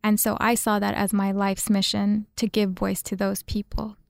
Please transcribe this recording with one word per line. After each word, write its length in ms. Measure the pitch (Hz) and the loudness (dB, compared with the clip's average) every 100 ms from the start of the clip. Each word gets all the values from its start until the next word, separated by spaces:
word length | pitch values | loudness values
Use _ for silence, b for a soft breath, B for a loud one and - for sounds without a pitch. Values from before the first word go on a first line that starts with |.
And 160 | 214 208 | 2 2
so 160 | 220 - | 2 2
I 140 | 220 | 2
saw 240 | 233 226 208 | 2 2 2
that 160 | 202 | 0
as 180 | 208 196 | 0 0
my 200 | 202 196 | 0 0
life's 360 | 196 196 190 - | 0 0 -2 2
mission 560 | 196 196 208 202 214 208 - | 2 2 0 2 0 -2 -4
to 100 | 226 | 0
give 240 | 220 202 | 0 0
voice 320 | 185 196 190 | 0 -2 -2
to 140 | - 190 | -6 -2
those 260 | 196 196 | -2 -2
people 520 | - 208 - 220 214 208 | -4 -6 -4 -6 -6 -10